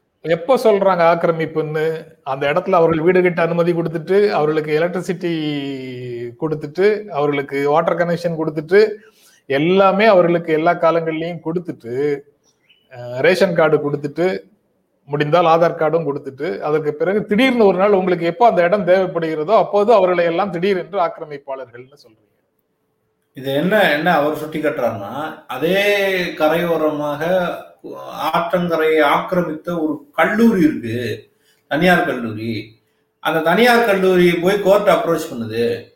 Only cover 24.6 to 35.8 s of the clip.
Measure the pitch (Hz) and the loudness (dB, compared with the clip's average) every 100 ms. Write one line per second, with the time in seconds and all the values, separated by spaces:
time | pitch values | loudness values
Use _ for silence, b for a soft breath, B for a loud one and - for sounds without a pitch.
24.6 | 147 135 120 104 98 127 156 - _ 131 | -4 -2 -4 -4 -10 -10 -10 -12 _ -4
25.6 | 156 190 202 202 196 185 170 156 156 165 | 0 0 2 0 0 -2 -4 -2 0 0
26.6 | 175 160 156 147 147 143 160 185 175 - | 0 0 0 -2 -6 -4 -2 0 -2 -6
27.6 | - _ - 139 135 123 151 170 170 185 | -12 _ -18 -16 -14 -8 -2 -2 -2 -2
28.6 | 175 165 156 156 143 170 - 180 160 156 | -2 0 2 4 4 2 0 -2 -2 -6
29.6 | - 175 156 139 - - 180 214 233 190 | -8 -4 -4 -4 -8 -2 0 4 4 4
30.6 | 151 117 117 117 117 104 - _ _ _ | 2 0 -6 -6 -6 -8 -12 _ _ _
31.6 | _ 143 180 175 147 127 117 107 113 104 | _ 0 2 2 2 -4 -6 -8 -6 -8
32.6 | - _ _ _ _ _ 143 160 156 185 | -10 _ _ _ _ _ -4 -2 0 2
33.6 | 240 233 233 190 185 185 175 165 170 202 | 4 4 2 2 2 4 4 2 0 0
34.6 | 180 208 202 165 175 160 - 131 110 113 | 2 2 4 2 2 -4 -4 -10 -8 -4
35.6 | 117 95 | -2 -4